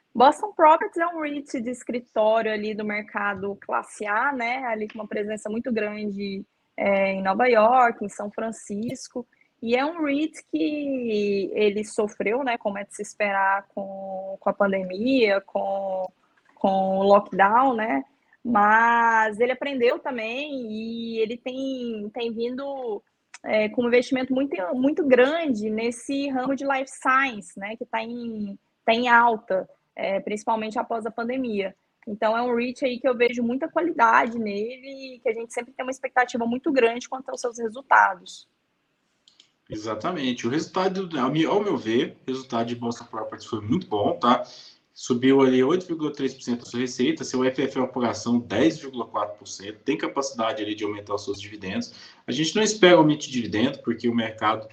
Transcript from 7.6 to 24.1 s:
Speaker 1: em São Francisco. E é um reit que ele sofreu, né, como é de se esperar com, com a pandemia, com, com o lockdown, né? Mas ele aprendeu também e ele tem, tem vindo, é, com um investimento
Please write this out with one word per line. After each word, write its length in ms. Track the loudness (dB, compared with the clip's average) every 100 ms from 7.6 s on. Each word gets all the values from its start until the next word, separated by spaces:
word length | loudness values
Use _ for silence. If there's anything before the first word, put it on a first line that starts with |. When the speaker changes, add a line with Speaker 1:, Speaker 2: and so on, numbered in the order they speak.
| 6 6 4 2 -8
Speaker 1:
em 40 |
São 220 | -8 -10
Francisco. 960 | -6 -6 -8 -10 -8 -6 -8 -10 -12 -12 _ _ _
E 140 | -2 0
é 100 | 0
um 200 | -2 -2
reit 380 | 0 -2 -6 -6
que 1000 | -2 -2 -2 -4 -4 -2 0 0 0 -2
ele 320 | 2 2 2 -4
sofreu, 580 | -2 -4 -2 -2 0
né, 140 | 0 -2
como 220 | -4 -6
é 40 |
de 120 | -10 -12
se 80 |
esperar 640 | -14 -4 -2 2 2 2 -2 -10
com, 600 | -10 -10 -8 -8 -8 -4
com 100 | -4
a 40 |
pandemia, 840 | 0 0 0 -4 -2 2 4 4 4
com, 680 | 0 -4 -2 -4 -4 -4 -6 -10 _ _ _ _
com 420 | 0 2 2 2
o 60 |
lockdown, 720 | 6 6 6 4 6 6 4 2
né? 280 | 0 -2 -4 _ _ _
Mas 960 | 0 4 6 6 6 4 4 4 2 2
ele 120 | 0
aprendeu 480 | 0 -4 0 0 0
também 640 | -4 -6 -6 -6 -8 -8 -8
e 520 | -8 -8 -8 -6 -2
ele 180 | -2 -4
tem, 720 | -8 -6 -6 -4 -6 -6 -8
tem 220 | -6 -6
vindo, 720 | -4 -4 -4 -8 -8 -6 -8 -10 _ _ -14
é, 260 | -2 0 0
com 140 | 0
um 40 | 2
investimento 460 | 2 2